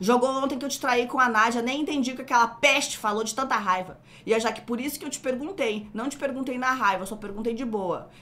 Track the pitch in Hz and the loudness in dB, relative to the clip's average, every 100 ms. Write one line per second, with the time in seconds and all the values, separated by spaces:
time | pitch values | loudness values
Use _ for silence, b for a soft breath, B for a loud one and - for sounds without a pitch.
0 | 185 240 254 269 269 262 277 - 269 247 | 4 4 4 2 0 -2 -6 -2 0 2
1 | 247 262 247 220 226 233 240 277 302 294 | 2 4 4 4 4 2 0 -2 -2 0
2 | 247 254 254 247 233 - 285 269 277 - | -2 -4 2 4 4 4 4 4 2 -4
3 | 220 208 220 - 262 233 202 185 180 - | -2 0 -2 -2 0 0 0 0 -2 -12
4 | B B B 226 226 214 - 233 277 - | B B B 2 2 -2 -4 -4 -4 -6
5 | 294 - 262 254 302 392 233 214 208 208 | -8 -6 -4 -2 -4 -2 -2 -2 -6 -6
6 | 262 - 277 262 269 247 262 262 202 190 | -6 -4 -4 -4 -4 -2 0 2 2 0
7 | 196 208 208 202 226 226 247 214 180 139 | -2 -10 -10 -6 -4 -4 -2 -2 -2 -4
8 | - B | -6 B